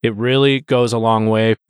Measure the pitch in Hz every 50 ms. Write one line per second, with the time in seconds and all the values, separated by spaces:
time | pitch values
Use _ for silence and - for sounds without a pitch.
0 | - 117 110 101 113 123 127 135 139 139 135 135 131 - 135 123 123 120 117 117
1 | 113 113 113 110 110 110 110 110 110 113 110 - _ _